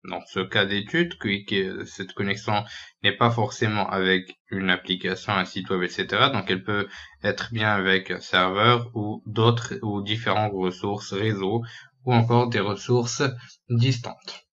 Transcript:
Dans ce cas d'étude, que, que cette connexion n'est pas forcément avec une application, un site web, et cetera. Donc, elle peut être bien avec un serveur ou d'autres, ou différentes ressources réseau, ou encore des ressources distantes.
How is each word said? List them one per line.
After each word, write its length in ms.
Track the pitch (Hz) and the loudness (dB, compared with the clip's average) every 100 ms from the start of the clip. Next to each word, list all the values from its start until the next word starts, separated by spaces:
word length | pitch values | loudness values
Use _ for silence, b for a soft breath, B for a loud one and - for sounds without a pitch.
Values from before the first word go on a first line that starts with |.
| - | -10
Dans 140 | 90 - | -12 -6
ce 140 | 95 | -6
cas 260 | 90 110 98 | -2 0 0
d'étude, 500 | 101 107 165 170 - | -2 -2 -2 -2 -2
que, 300 | 107 98 101 | -4 -4 -2
que 400 | 101 95 95 - | -2 -2 -6 -12
cette 260 | - 98 | -12 -12
connexion 500 | - 101 98 - 104 107 B B _ | -4 -4 -2 -2 -2 -4 B B _
n'est 140 | 101 - | 0 4
pas 140 | 120 | 4
forcément 580 | 117 104 - 110 107 95 | 4 -2 0 0 2 0
avec 480 | 95 92 92 92 - _ | 2 4 2 0 -20 _
une 180 | 98 95 | -2 2
application, 640 | 90 - 117 90 92 - | 0 0 -4 -2 -4 -2
un 140 | 101 90 | -2 0
site 240 | 98 92 | -6 -4
web, 120 | 95 | -2
et 60 | 90 | -2
cetera. 400 | - 92 101 139 | -2 -2 2 2
Donc, 220 | 104 95 | 2 -2
elle 120 | 92 | -2
peut 260 | 101 104 98 B B B | 0 -2 -4 B B B
être 320 | 104 98 - | -4 -2 -6
bien 160 | 113 107 | 0 2
avec 400 | 104 95 95 95 | 2 4 2 0
un 100 | 90 | -8
serveur 680 | - 92 92 95 113 120 117 | 0 2 2 4 4 4 0
ou 300 | 113 104 110 | -6 -6 -6
d'autres, 540 | 110 107 113 117 - - | -6 4 4 4 -4 -6
ou 220 | 107 101 | -4 -4
différentes 500 | 101 110 110 98 107 | -4 -2 0 2 0
ressources 600 | 98 92 - 104 101 - | 0 -2 -2 -4 -4 -6
réseau, 480 | 98 110 98 95 113 117 B B _ | -2 -2 0 -2 -2 -4 B B _
ou 80 | 127 | 2
encore 380 | 120 117 120 123 | 4 6 4 4
des 100 | 113 | 0
ressources 600 | 101 101 - 123 117 - 139 B B B _ | 0 -4 0 2 2 -2 -2 B B B _
distantes. 760 | 120 120 120 - - - - _ | 2 2 2 -4 -12 -18 -20 _